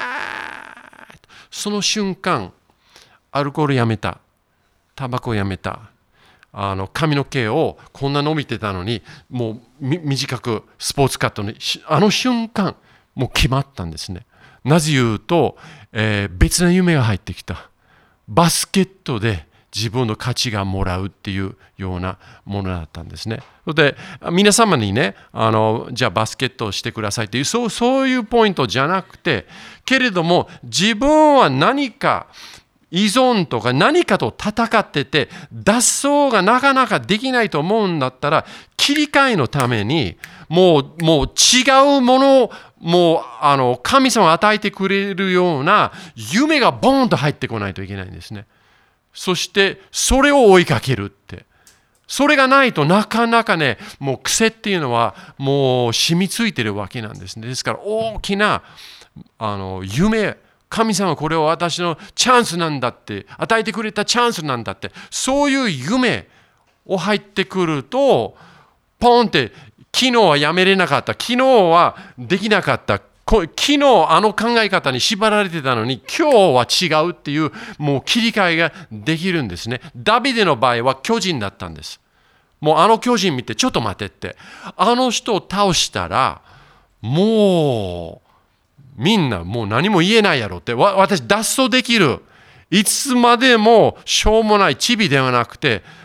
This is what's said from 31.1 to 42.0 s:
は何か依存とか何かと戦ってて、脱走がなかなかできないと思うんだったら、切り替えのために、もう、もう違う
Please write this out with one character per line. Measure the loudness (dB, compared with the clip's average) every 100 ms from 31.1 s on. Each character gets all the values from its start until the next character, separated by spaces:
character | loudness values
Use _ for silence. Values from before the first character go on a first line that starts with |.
| 4 6 6
は | 4
何 | 2 0 0 -4
か | -4 -2 -2 -6 -20 -20 -20 _ _ -6
依 | -2 0
存 | 2 2 2 -2
と | -2
か | 0
何 | 2 2 2
か | 0 0
と | -2 -4
戦 | -6 -4 0 0
っ | -2
て | -4
て、 | -2 -2 -4 -8 -18
脱 | -4 0 2 2 0 0
走 | 2 2
が | 2
な | 2 2
か | 2
な | 2 0
か | -2
で | -2 -2
き | 0
な | 0
い | 0
と | -2
思 | 0 0
う | 0
ん | -2
だ | -4
っ | -4
た | -2
ら、 | -2 -2 -14 -20 -6
切 | -2
り | -2 0
替 | 2 2
え | 2
の | 0
た | -2 -2
め | -2
に、 | -2 -2 -4 -8 -18 -20 -2
も | 4 4 4
う、 | 0 -2
も | 2 2
う | 0
違 | 0 2 4 4 4 6
う | 4